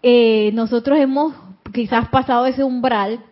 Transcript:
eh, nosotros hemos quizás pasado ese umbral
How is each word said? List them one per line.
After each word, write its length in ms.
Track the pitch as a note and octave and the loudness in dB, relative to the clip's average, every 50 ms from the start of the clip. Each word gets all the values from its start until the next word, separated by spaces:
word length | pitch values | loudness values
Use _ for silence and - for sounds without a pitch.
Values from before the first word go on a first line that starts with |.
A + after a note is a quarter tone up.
| - | 4
eh, 480 | B3 A#3+ A#3+ A#3 A3+ A3 A3 G#3+ G#3+ G#3 | 4 4 6 4 4 2 2 0 0 0
nosotros 460 | A3+ A3+ A3 A#3+ A#3 A3+ C#4 C#4 D#4 | -2 -2 -2 -2 -2 0 0 2 2
hemos 360 | C#4 C4 C4 C#4 D4 D#4+ C4+ - - F#3 F#3+ _ _ - G3+ | 2 0 0 0 -2 -2 -4 -8 -20 -20 -20 _ _ -10 -6
quizás 360 | B3 A#3 G3 - A#3 A#3 A#3 | -6 -4 -2 -2 -2 -2 0
pasado 360 | - C4 B3+ C#4 B3+ A#3+ B3 | -2 -2 0 0 0 0 0
ese 180 | C4 B3+ C4 C#4 | 0 0 -2 -2
umbral 560 | C4+ B3+ B3 A#3 C4 A#3+ G#3+ G3 G3 A3 A#3+ G#3+ _ | -2 -2 -2 -2 -2 0 -2 -2 -4 -6 -8 -12 _